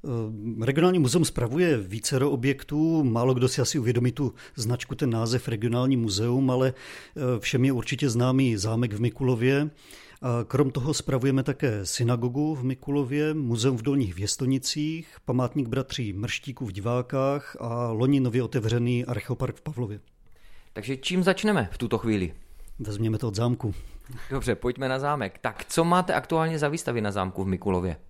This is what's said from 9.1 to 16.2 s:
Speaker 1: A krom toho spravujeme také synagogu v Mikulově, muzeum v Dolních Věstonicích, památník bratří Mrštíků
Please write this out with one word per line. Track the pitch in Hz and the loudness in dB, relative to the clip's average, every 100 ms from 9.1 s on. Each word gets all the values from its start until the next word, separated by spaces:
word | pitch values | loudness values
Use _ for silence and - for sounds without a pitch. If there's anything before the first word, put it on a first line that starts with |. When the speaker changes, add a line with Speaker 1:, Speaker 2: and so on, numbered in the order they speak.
| - 131 120 127 139 151 - - - - - | 0 0 2 4 4 0 -4 -20 -20 -20 -8
Speaker 1:
A | 127 120 | -2 -2
krom | 117 127 139 | 0 2 2
toho | 131 131 | 0 -2
spravujeme | 147 - 135 131 135 | -2 0 0 2 2
také | 131 135 139 104 92 | 0 -2 -2 -2 -4
synagogu | - 120 120 123 127 151 | 0 2 2 0 0 -2
v | 151 | -2
Mikulově, | 127 127 - 143 127 147 151 | -4 -4 -2 -2 0 0 0
muzeum | 156 127 117 127 123 | 0 0 2 2 2
v | |
Dolních | 117 139 110 | 0 0 0
Věstonicích, | 87 101 - 131 135 - 156 151 165 160 - | -2 -4 -2 0 0 0 -4 -2 -4 -10 -14
památník | - 123 123 151 120 | -2 0 0 0 -2
bratří | 127 131 - 113 | -2 -4 -4 -4
Mrštíků | 98 | -4